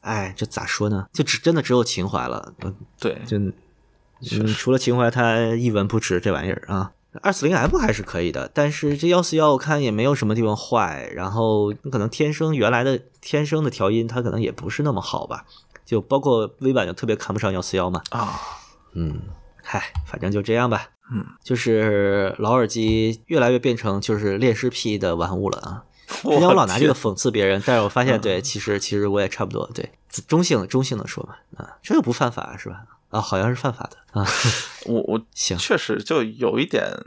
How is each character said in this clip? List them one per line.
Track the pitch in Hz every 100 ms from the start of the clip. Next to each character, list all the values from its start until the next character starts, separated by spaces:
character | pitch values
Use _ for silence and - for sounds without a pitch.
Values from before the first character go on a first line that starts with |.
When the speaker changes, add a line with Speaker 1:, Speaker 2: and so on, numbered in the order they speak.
Speaker 1:
哎， | 104 110 95 95
这 |
咋 | 107 - -
说 | - 104
呢？ | 101 95
就 | -
只， | 147 -
真 | 170
的 | 165
只 | 131
有 | 123
情 | 117 - 92
怀 | - 123
了， | - - -
嗯， | 92 101 - _
Speaker 2:
对。 | 117 - 113
Speaker 1:
就， | 104 98 - _ _ _ _ _ _
Speaker 2:
确 | 117 -
实。 |
Speaker 1:
嗯， | 110
除 | 107 -
了 | 131
情 | -
怀， | 123 120
它 | 123 117 113 113 117
一 | 120
文 | 104 98
不 | 110
值 | - 90
这 | 101
玩 | 78 82
意 |
儿 | - -
啊。 | 98 98 _ _ -
二 | 196
四 | 190 147
零 |
M | 117 120 359
还 | 240
是 | 107
可 | 95 90
以 | 85
的， | - -
但 | - 147
是 | 147 151 143
这 | 165
幺 | 175
四 | 175 160
幺 | 156
我 | 135
看 | 147 151
也 | 135
没 | 104
有 | 123 143
什 | 107
么 |
地 | 110
方 | 113 107
坏， | - 120 92 73 60
然 | - 92
后 | 107 113 107 104 107 143
可 | 127
能 | 107
天 | - 151
生 | 151 160 151
原 | 110
来 | 120
的， | 131 127 - _
天 | - 147 147
生 | 156
的 | 151
调 | - 98
音 | 113 117
它 | 123
可 | 117
能 | 107
也 | 104
不 | - -
是 | -
那 | 147
么 | 110
好 | - -
吧， | - - - - _ -
就 | - 113
包 | - 139
括 | 143 117 104 -
微 | 131
版 | 127
就 | 90
特 | 90 113
别 |
看 | 107 -
不 | 98
上 | 101
幺 | 92
四 | 90 95
幺 | 90
嘛。 | 90 -
Speaker 2:
啊。 | 120 104 - - - - _ _
Speaker 1:
嗯， | - 82 73 - - - _
嗨， | - 101 - - -
反 | -
正 | 92
就 | 104
这 | 101
样 | 113 123
吧。 | 104 - _ _
Speaker 2:
嗯。 | 120 - -
Speaker 1:
就 | -
是 | 123 120 110 110 104 101 101 98 -
老 | 107
耳 | 127 110
机 | 117 110 110 110 113 _
越 | 160
来 | 120
越 | 123
变 | 127 117
成 | 113 98
就 | 98 107
是 | 104 98
恋 | 127
尸 | 107 123
癖 | - 117 104
的 | 92
玩 | 85 85 92
物 | 98
了 | -
啊。 | - 101 - _ -
Speaker 2:
<laughs> | -
我 | -
天。 |
Speaker 1:
之 | 147
前 | 175
我 |
老 | 185 117
拿 | 92
这 | 151
个 |
讽 | 127 113
刺 | 95 131
别 | 104 98
人， | 98
但 | 107 120
是 |
我 | 101
发 | 127
现， | 127 117
Speaker 2:
嗯。 |
Speaker 1:
对， | 110 92
其 | 131 101
实， | 104 101
其 | - 101
实 | 101
我 | 101
也 | 98
差 | -
不 | 98
多， | 107 -
对， | 120 - _ _ - -
中 | 156
性， | 175 131 95
中 | 127
性 | 135 117
的 | -
说 | -
吧， | - - _ -
啊， | - -
这 | -
又 | 320
不 | 120
犯 | 120 127
法 | 113 - 95
是 | -
吧？ | 95 113 _ _
啊， | 110
好 | 107 95
像 | 107
是 |
犯 | 123 139
法 | - -
的 | - _ 104
啊。 | 98 - 120
<laughs> | - - - -
Speaker 2:
我， | 117
我 | - 110 113
Speaker 1:
行。 | - - 90
Speaker 2:
确 | - 190
实 | - -
就 | 104 156
有 | 113 113 120 113
一 | 139
点 | 110 - -